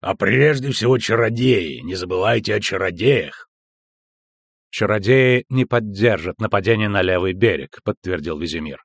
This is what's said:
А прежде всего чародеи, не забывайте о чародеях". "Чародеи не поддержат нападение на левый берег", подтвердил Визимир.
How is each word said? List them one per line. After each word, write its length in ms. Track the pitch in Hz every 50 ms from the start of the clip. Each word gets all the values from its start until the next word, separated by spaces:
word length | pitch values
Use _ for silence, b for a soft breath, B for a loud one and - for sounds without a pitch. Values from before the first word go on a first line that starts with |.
А 140 | - - 98
прежде 560 | - 101 95 113 131 139 151 151 135 127 139
всего 260 | 123 - 117 120 131
чародеи, 840 | 123 - - 113 117 117 113 113 113 123 131 123 101 85 78 67 60
не 140 | - 82 92
забывайте 600 | 92 90 87 92 92 95 110 120 117 - - 104
о 60 | 104
чародеях". 880 | - - 98 95 95 92 87 85 101 131 143 117 - - - - - _ _ _ _ _ _ _ _ _ _ _ _ _ _ _ _ _ _ _ _ _ _ _ _ _
"Чародеи 760 | - - 110 104 107 110 95 104 127 135 131 127 123 123 - _
не 160 | 131 131 127
поддержат 720 | - - 120 110 107 101 95 107 120 107 85 78 90 92 _
нападение 500 | 110 104 - 101 95 104 117 107 107 104
на 120 | 101 101
левый 320 | 92 92 92 90 90 95 92
берег", 460 | 95 107 113 92 71 67 - - - _
подтвердил 540 | - 107 _ _ 90 90 82 73 82 80
Визимир. 460 | 76 82 82 76 82 78 76 67 - _